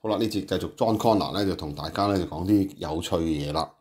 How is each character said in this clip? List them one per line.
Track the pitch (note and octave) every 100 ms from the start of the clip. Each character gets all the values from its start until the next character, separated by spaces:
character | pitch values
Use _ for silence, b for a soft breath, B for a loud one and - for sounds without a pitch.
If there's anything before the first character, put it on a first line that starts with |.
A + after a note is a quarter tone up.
好 | A2
啦， | G#2
呢 |
節 | A2 G#2
繼 | -
續 | F#2 F2
John | - A2+ G#2+
Connor | A#2 G#2+ C#2+
呢， | E2+
就 | G2
同 | E2+ D#2
大 | C#2+ D#2
家 | F#2 G2+
呢， | G2
就 |
講 | E2+ D#2 F2+
啲 | G#2 F#2+ -
有 | D#2+ D#2
趣 | - F2
嘅 | E2 D2+ C#2+
嘢 |
啦。 | D#2 D2+ _